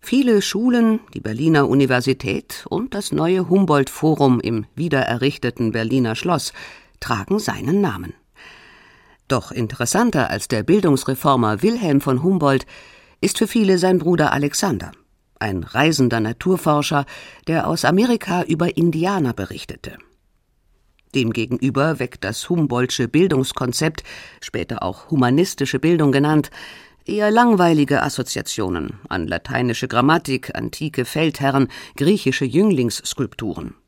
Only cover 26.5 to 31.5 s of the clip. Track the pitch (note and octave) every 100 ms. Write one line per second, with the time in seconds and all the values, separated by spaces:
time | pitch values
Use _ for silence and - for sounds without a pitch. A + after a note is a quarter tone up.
26.5 | - - - - _ - G#3 G#3 A3 A#3+
27.5 | G#3 F3 D#3 C#3+ C#3+ C#3+ - B2+ - -
28.5 | - F#2+ E2+ D2 - - F#2 E2 E2+ -
29.5 | B2 B2 A2 B2 A#2 C3+ E3 D#3 C3 -
30.5 | - A#2 - D#3 - B2 - D#3+ - C#3